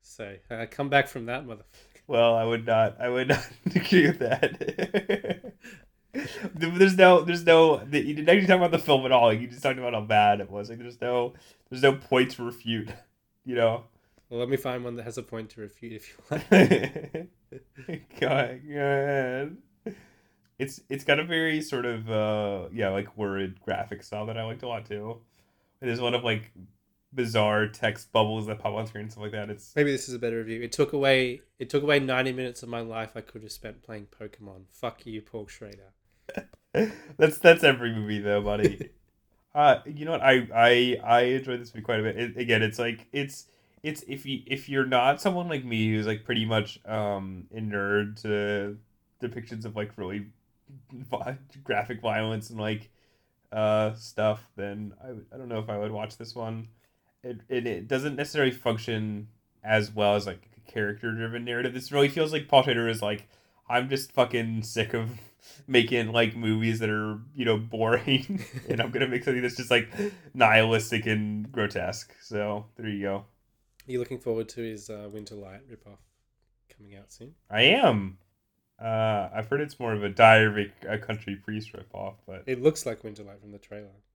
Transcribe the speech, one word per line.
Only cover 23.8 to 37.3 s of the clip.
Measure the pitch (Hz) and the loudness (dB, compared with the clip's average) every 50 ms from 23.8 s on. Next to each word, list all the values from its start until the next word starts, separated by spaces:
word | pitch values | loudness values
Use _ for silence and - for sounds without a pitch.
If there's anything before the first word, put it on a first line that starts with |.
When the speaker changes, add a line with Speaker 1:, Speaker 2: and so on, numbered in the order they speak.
| 98 101 104 98 - | -6 -8 -10 -14 -14
Speaker 2:
style | - - 104 107 | -12 -10 -8 -8
that | 110 113 | -8 -8
I | 113 113 | -8 -8
liked | 110 117 120 - | -8 -10 -10 -10
a | 123 | -8
lot, | 117 110 110 | -8 -8 -10
too. | 110 104 104 104 110 117 117 _ _ _ _ _ _ _ _ _ _ _ _ | -10 -10 -10 -10 -10 -12 -14 _ _ _ _ _ _ _ _ _ _ _ _
It | - 127 | -6 -4
is | 117 117 | -4 -2
one | 123 120 120 | -2 -2 -2
of, | 120 120 | 0 0
like, | 120 110 104 107 - _ - 92 - _ _ _ _ _ _ _ _ - | 0 -2 -2 -4 -10 _ -20 -20 -20 _ _ _ _ _ _ _ _ -6
bizarre | 131 123 113 110 113 104 104 104 107 107 | -4 -4 0 2 2 2 4 2 2 0
text | 104 107 - - 110 107 110 - _ _ | -2 -4 -4 -4 -4 -4 -4 -12 _ _
bubbles | 117 110 107 110 110 107 | 2 2 2 0 -4 -6
that | 107 107 107 | -6 -8 -6
pop | - 110 104 | -6 -6 -6
on | 107 110 | -6 -8
screen | 110 110 104 104 | -8 -10 -12 -12
and | 110 107 | -12 -14
stuff | 104 104 | -12 -12
like | 107 104 | -10 -8
that. | 107 104 104 | -8 -8 -8
It's | 104 101 - - - | -10 -14 -14 -8 -2
Speaker 1:
Maybe | 147 147 143 | -2 0 0
this | 139 127 - - | 0 -4 -6 -8
is | 127 | -10
a | 120 | -6
better | 120 117 113 113 | -6 -6 -4 -6
review. | 113 110 113 113 120 | -8 -8 -8 -10 -8
"It | 117 - | -10 -2
took | - 147 - - | -2 -2 0 0
away, | 143 139 135 135 131 127 127 120 123 _ _ _ _ | 0 2 4 4 4 2 0 -4 -10 _ _ _ _
it | 135 123 | -14 -2
took | - 143 143 | -2 -2 2
away | 147 151 143 | 4 2 2
ninety | 139 131 131 127 131 131 127 | 2 2 0 0 0 -2 -2
minutes | 127 127 123 120 - - | -4 -6 -8 -8 -12 -14
of | 120 | -10
my | 120 117 | -10 -10
life | 117 113 113 113 110 107 - | -8 -8 -8 -8 -8 -8 -10
I | 113 107 | -14 -16
could | - - 113 107 | -14 -18 -18 -16
have | 107 - | -16 -18
spent | - - 113 104 107 _ | -14 -14 -16 -16 -16 _
playing | - 113 104 101 101 _ _ | -18 -16 -16 -16 -20 _ _
Pokemon. | 110 107 - _ 107 101 95 95 95 92 | -18 -18 -18 _ -20 -20 -20 -20 -20 _
Fuck | _ _ - 117 113 - - | _ _ -10 -10 -10 -10 -16
you, | 120 110 110 104 | -14 -14 -14 -14
Paul | _ _ 117 104 | _ _ -14 -14
Schrader." | 101 - - 117 104 101 98 95 95 _ _ _ _ _ _ _ - - - 185 - - _ _ _ _ | -14 -18 -20 -18 -20 -20 -20 -20 _ _ _ _ _ _ _ _ -14 -14 -14 -14 -14 -20 _ _ _ _
Speaker 2:
<laughs> | - 214 214 - - - - 151 - | 0 0 0 -2 -10 -18 -20 0 2
That's, | 151 160 | 2 2